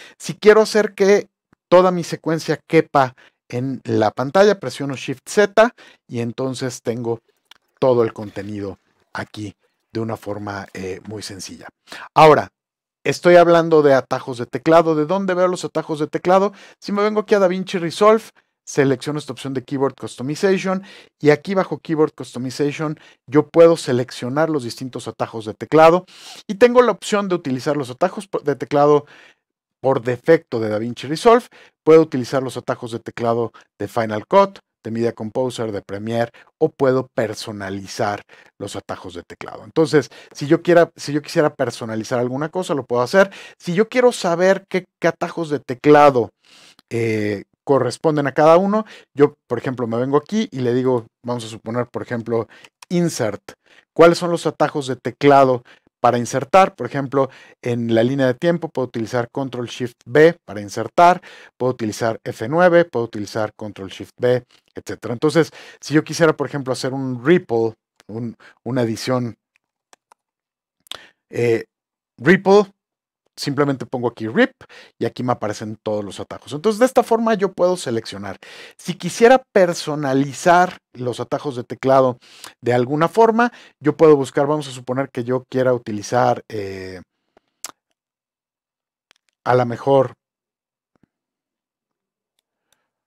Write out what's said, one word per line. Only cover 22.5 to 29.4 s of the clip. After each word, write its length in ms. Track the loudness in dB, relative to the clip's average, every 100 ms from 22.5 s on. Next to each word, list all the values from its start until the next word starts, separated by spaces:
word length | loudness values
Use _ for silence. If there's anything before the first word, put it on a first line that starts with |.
| -4 -4 -4 -8 -10 _ _ -2
yo 200 | 0 4
puedo 300 | 6 6 6
seleccionar 720 | 0 -2 -4 -8 -6 -2 -2
los 140 | -4
distintos 440 | -8 -12 -12 -12 -12
atajos 380 | -8 -8 -8 -12
de 80 |
teclado 520 | -12 2 6 6 4 -2 -18 -20 -16 -12
y 80 | 2
tengo 260 | 4 6
la 120 | 2
opción 360 | 0 -4 -4 -2
de 60 | -4
utilizar 420 | -4 -4 -4 -4
los 140 | -6
atajos 360 | -4 -4 -4 -10
po-, 120 | -6
de 160 | -4 -6
teclado 500 | -2 2 4 4 0 -16 -20 _